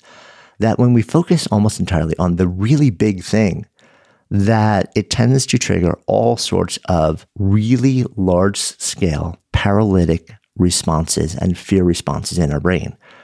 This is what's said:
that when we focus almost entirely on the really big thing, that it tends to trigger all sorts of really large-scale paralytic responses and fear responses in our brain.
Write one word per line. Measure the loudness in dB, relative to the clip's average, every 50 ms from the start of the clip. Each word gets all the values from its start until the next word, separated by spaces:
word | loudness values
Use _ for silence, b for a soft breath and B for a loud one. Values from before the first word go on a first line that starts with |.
| B B B B B B B B B B B B
that | -2 0 2
when | 2 2 4 4
we | 2
focus | 2 2 0 0 2 2 0 -2 0
almost | 0 0 0 0 0 0 -2
entirely | -2 -2 0 0 0 -2 -2 0
on | 0 0 0
the | 0 -2
really | -2 -2 -2 0 0 2 4 2 2
big | 2 0 -2 -2 -2 -4 -6
thing, | -2 0 0 0 0 -2 -4 -8 -14 _ b b b b b b b b b b b
that | -2 0 2 2 2 2 2 2 2 0 -2 -2 _
it | -4 -4 -2
tends | -2 0 2 2 2 0 0
to | 0 -2
trigger | -2 0 0 0 0 0 0 -2 -2 _
all | -2 0 2 2 0 0
sorts | -2 -2 -2 -2 -2 -2 -2 -6 -8 -4
of | -2 0 2 2 0 -2 -4 -10 _ _ -4
really | 0 0 2 2 2 2 0 2 2 0 0 0 -2 -4 -4
large-scale | -2 0 2 2 2 2 2 0 -4 -8 -8 -10 -10 -10 -10 -4 -2 -2 -2 0 -2 -4 -6 -8 -12 _ _
paralytic | -4 -2 0 2 2 2 2 2 2 2 4 2 0 -2 -4 -10 -20 -20 _ _ _ 0
responses | 0 2 2 0 -2 -2 -2 0 -2 -2 -2 -2 -2 -4 -4
and | -4 -2 -2 -2
fear | -4 -2 0 2 2 4
responses | 2 0 0 -4 -6 -6 -6 -6 -6 -2
in | -2 -2 0 -2
our | -2
brain. | 0 0 -2 -2 -4 -8 -12 B B B B B